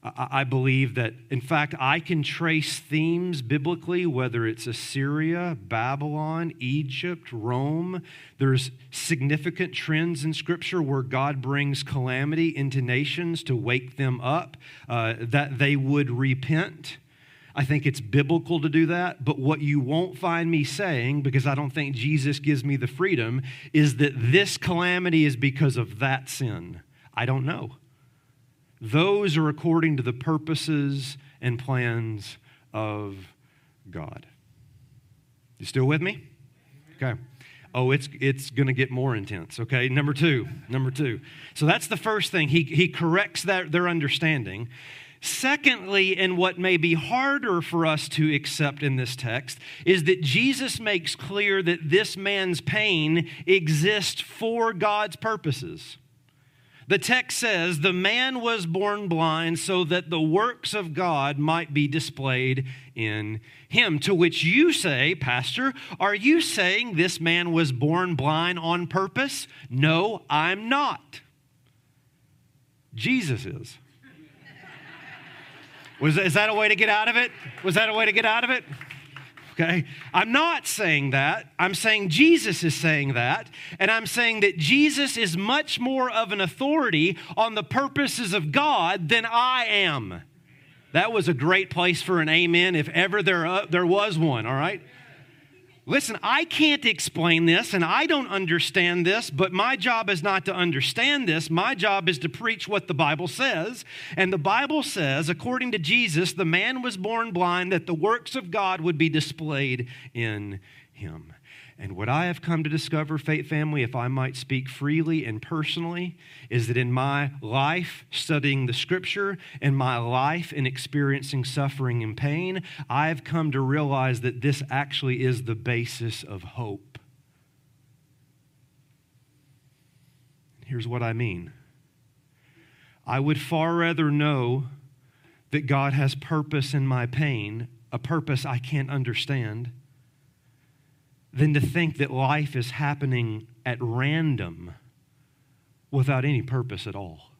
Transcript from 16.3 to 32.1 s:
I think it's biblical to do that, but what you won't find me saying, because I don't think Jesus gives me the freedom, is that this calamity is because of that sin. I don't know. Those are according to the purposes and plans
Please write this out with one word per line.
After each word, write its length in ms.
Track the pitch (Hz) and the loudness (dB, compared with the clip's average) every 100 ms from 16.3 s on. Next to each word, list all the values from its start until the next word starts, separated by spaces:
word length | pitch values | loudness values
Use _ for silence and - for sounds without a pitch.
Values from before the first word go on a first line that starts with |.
| 131 131 156 196 - - - _ _ _ - - - | 0 2 0 0 -6 -16 -18 _ _ _ -20 -14 -4
I 100 | 135 | 0
think 220 | 147 143 | 2 2
it's 120 | 135 | -2
biblical 640 | 107 135 139 170 160 170 | 0 2 4 2 2 0
to 80 | 151 | 2
do 160 | 151 165 | 4 4
that, 400 | 175 180 - 123 | 2 -2 -4 -2
but 140 | 151 | 0
what 220 | 131 156 | 2 0
you 180 | 147 147 | 2 0
won't 360 | 127 156 180 165 | 2 0 -2 -4
find 360 | 185 170 165 | -2 0 0
me 120 | 165 | 0
saying, 600 | 139 - 196 143 120 147 | 0 -2 -2 0 0 0
because 240 | 135 131 135 | 2 2 2
I 80 | 139 | 0
don't 160 | 147 | -2
think 240 | 143 139 135 | -2 -4 -2
Jesus 420 | 127 151 135 143 | 0 0 0 -2
gives 260 | 143 143 | 0 0
me 120 | 123 139 | 0 -2
the 100 | 127 | -2
freedom, 560 | - 185 165 113 123 131 - - | -2 0 0 0 -4 -6 -12 -2
is 240 | 151 147 120 | 4 4 4
that 160 | 143 135 | 0 0
this 420 | 117 156 202 - | 4 4 4 -2
calamity 680 | - 170 180 180 180 160 151 | -2 0 2 2 2 4 4
is 100 | 123 | 4
because 400 | 135 131 147 117 | 0 2 2 2
of 220 | 113 101 | -4 -2
that 320 | 135 131 131 | 0 0 -4
sin. 520 | - 127 95 87 87 - _ - - | -6 -4 -4 -8 -14 -18 _ -12 -4
I 100 | 120 | 0
don't 220 | 135 131 | 0 -2
know. 300 | 170 87 - _ _ _ _ _ _ _ _ _ _ | -4 -8 -14 _ _ _ _ _ _ _ _ _ _
Those 580 | 113 131 185 202 202 156 | 0 2 4 4 2 2
are 120 | 156 | 2
according 480 | 151 175 165 160 143 | 0 2 2 2 0
to 60 | |
the 100 | 123 | -2
purposes 1040 | 123 127 156 156 160 - 151 143 139 127 - - _ | -4 -2 -2 0 -6 -2 -2 0 -4 -6 -12 -20 _
and 160 | 127 120 | -4 -4
plans 800 | 131 131 120 117 113 | -2 -2 0 -2 -4